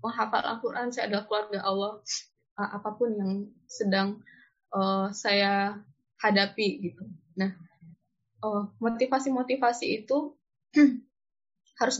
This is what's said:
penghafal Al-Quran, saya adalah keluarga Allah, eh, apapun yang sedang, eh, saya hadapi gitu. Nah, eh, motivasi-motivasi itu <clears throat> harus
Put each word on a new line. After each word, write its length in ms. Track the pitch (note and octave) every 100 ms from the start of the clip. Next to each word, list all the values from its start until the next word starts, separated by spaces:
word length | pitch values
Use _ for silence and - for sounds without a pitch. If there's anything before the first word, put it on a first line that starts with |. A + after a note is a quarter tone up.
penghafal 400 | A3+ A#3+ A3 G#3+
Al-Quran, 480 | - A3+ B3 A#3+ B3
saya 160 | B3 A3
adalah 160 | G#3
keluarga 340 | G#3 G#3+ G#3+ G3
Allah, 280 | G3 G3 G#3 G#3 - - - _ _ -
eh, 100 | G3+
apapun 340 | G3+ G#3+ G#3 A#3+
yang 160 | G#3 F#3+ G3 G#3 -
sedang, 540 | - - G3+ F#3+ G3 G#3 - - _ _ -
eh, 320 | G3 F#3+ F#3+ G3
saya 640 | G3+ G#3+ G3+ G3+ G3 G3+ G#3 - _ _ -
hadapi 480 | G#3+ G3 G3+ - G3+ F#3+ F3
gitu. 120 | - G3+ E3+ _ F#3+
Nah, 160 | F#3+ - - _ E3 - _ _ _ -
eh, 200 | G#3+ G3+ G3+ -
motivasi-motivasi 1200 | A3+ A#3 B3+ C4 C4+ B3+ B3+ C4+ A#3+ A#3+ - G#3+
itu 320 | - C#4+ D4+ - _ _ _
<clears throat> 1040 | D4+ C#4 - - _ _ _ _ _ _ -
harus 180 | C4